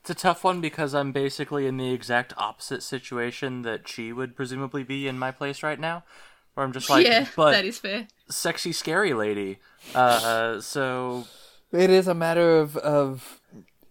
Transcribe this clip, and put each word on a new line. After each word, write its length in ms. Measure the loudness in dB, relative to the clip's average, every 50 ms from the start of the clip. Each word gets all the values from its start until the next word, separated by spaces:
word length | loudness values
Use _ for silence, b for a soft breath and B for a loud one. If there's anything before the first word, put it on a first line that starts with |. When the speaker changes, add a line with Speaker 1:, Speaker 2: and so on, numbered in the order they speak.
Speaker 1:
it's 100 | _ -12
a 40 | -12
tough 300 | -2 0 0 0 2 2
one 160 | 0 0 0
because 340 | -2 -4 -4 -4 -4 -2 0
I'm 180 | -2 -2 0 -2
basically 540 | -2 -2 -2 -4 -6 -8 -4 -4 -2 -2
in 100 | -2 -2
the 160 | -2 -2 -2 -4
exact 400 | -4 -2 0 0 0 0 -2 -6
opposite 460 | -6 -4 -6 -6 _ -10 -10 -8 -8 -8
situation 800 | -8 -10 -10 -10 -8 -6 -4 -4 -4 -6 -6 -8 -6 -6 -6 -6
that 260 | -6 -6 -8 -8 -12
she 240 | -12 -10 -10 -10 -8
would 240 | -8 -8 -8 -8
presumably 460 | -10 -8 -8 -6 -8 -8 -6 -6 -8 -8
be 260 | -6 -8 -6 -6 -6
in 100 | -6 -4
my 120 | -6 -6
place 320 | -6 _ -8 -8 -8 -6 -6
right 160 | -6 -6 -4
now, 260 | -6 -8 -8 -8 -12 b b b b b b b b b _
where 100 | -4 -4
I'm 80 | -4 -4
just 160 | -6 0 4
like, 160 | 6 6 6
Speaker 2:
Yeah, 200 | 6 6 4 2 0 0
Speaker 1:
"But 160 | 4 6 6 6
Speaker 2:
that 120 | 6 2
is 140 | 0 -6 -8
fair. 300 | -8 -6 -6 -6 -8 -12 _ _ _ _
Speaker 1:
sexy, 440 | -8 -4 -4 -4 -4 -2 -4 -6 -6
scary 400 | -4 -4 -2 0 2 2 2 2
lady." 460 | 0 0 0 0 -2 -4 -6 -8 -10 B B B B B B B
Uh, 680 | 4 6 6 6 4 4 2 0 2 0 0 -2 -4
so 680 | -8 -8 -4 -2 -2 -2 -2 -4 -4 -4 -6 -6 -8 b b b b b b b b _ 2
Speaker 3:
It 180 | 4 6 8
is 180 | 6 6 6 4
a 60 | 0
matter 420 | 0 0 0 4 4 6 8 8 6
of, 180 | 4 2 -2 -4
of 600 | -2 2 4 4 2 2 -2 -8 -12 -18 -20 _ _ _ -20 -20 -20 _ _ _ _ _